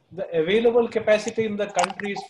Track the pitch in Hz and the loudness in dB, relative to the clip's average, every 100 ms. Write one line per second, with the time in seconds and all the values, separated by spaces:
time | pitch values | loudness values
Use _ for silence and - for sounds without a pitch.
0 | _ 165 - 165 160 214 233 240 233 220 | _ -12 -4 0 2 4 4 4 2 0
1 | 214 214 226 226 220 208 202 - 196 196 | 2 2 2 -4 -2 -2 -2 -2 -2 -4
2 | 202 190 | -8 -8